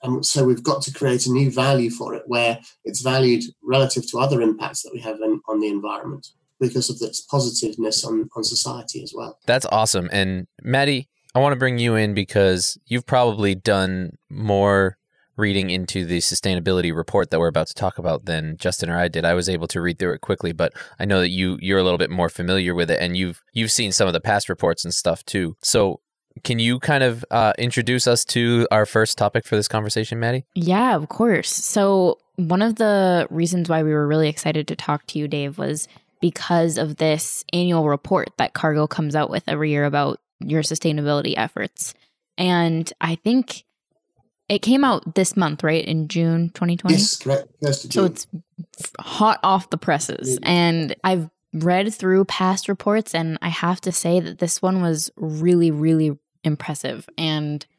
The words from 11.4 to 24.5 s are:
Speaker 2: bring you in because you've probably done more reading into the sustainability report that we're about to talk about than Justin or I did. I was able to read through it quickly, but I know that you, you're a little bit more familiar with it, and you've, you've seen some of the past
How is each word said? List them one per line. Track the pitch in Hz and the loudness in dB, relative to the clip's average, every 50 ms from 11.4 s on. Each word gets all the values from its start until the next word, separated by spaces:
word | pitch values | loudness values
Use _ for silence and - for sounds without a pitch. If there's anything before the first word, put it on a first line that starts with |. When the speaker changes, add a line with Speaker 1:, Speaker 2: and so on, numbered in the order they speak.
| 139 143 143 | 2 4 2
Speaker 2:
bring | 123 131 127 123 120 | 2 0 0 2 2
you | 120 120 113 | 2 2 2
in | 110 107 104 101 | 2 2 2 0
because | 104 95 - - 104 98 95 92 90 - - - - _ | -2 -2 0 2 4 4 4 4 2 0 -2 -4 -6 _
you've | - 117 123 - | -4 -4 -4 -2
probably | - 139 127 123 120 104 107 101 101 95 | 0 2 4 4 4 2 2 2 0 0
done | 95 - 110 101 98 95 92 92 92 90 82 - - _ - | 0 0 2 2 2 2 0 -2 -4 -6 -8 -10 -14 _ -16
more | - - 110 107 101 98 101 101 101 98 95 92 - _ _ _ _ _ _ _ _ - | -10 -6 -2 0 2 4 4 4 4 4 4 2 -2 _ _ _ _ _ _ _ _ -2
reading | 107 101 98 98 95 90 | 0 0 0 0 0 -2
into | 90 92 90 - - 95 90 | -2 -4 -4 -4 -4 -4 -2
the | 82 87 85 | -2 -2 -2
sustainability | - - 90 - - 98 92 90 80 95 92 90 87 85 80 | 0 -2 -2 -2 -2 0 0 0 0 0 0 0 0 0 -2
report | 82 82 - - 101 90 - | -4 -4 -2 0 0 0 2
that | - 82 | 0 0
we're | 85 82 | 2 2
about | 73 78 80 - | 2 0 -2 -2
to | - | -4
talk | - 104 92 - | -4 -4 -4 -4
about | - 87 85 80 - - | -4 -2 -2 -2 -2 -2
than | 87 82 78 78 78 80 - | -4 -6 -4 -4 -6 -8 -6
Justin | - 92 90 - 82 82 | -4 -4 -4 -4 -4 -4
or | 85 87 | -2 0
I | 87 85 | 0 -2
did. | 80 82 82 | -2 0 0
I | 85 87 | 0 2
was | 90 87 95 | 0 0 -2
able | 92 82 85 - | -4 -4 -4 -6
to | - 87 | -4 -4
read | 85 87 82 - | -4 -4 -4 -2
through | 95 87 73 | -2 -4 -4
it | - | -4
quickly, | - - 98 - - 85 82 | -4 -4 -4 -2 -4 -4 -2
but | 78 85 - - - - - - - | -2 -2 -2 -4 -6 -18 -16 -10 -6
I | 92 | -2
know | 101 98 92 | 0 2 2
that | 90 90 | 2 0
you, | 90 92 92 92 90 - - | 0 -2 -2 -2 -2 -2 -2
you're | 95 98 95 | 0 2 2
a | 92 | 2
little | 92 87 85 | 2 2 0
bit | 87 - | 0 -2
more | 87 90 87 82 | 0 0 -2 -2
familiar | - - 90 87 95 95 90 87 87 | -2 -2 -2 0 0 0 0 0 0
with | 87 85 82 | 0 0 0
it, | 82 - | 0 0
and | 87 87 87 | -2 -2 -2
you've, | 92 92 90 85 - _ _ - | -2 -4 -4 -6 -10 _ _ -4
you've | 117 113 107 - | -4 -2 0 0
seen | - 117 98 | 0 0 0
some | 90 - 104 | 0 2 2
of | 92 85 | 2 2
the | 82 | 0
past | - 117 101 101 - - | 0 2 0 0 0 -2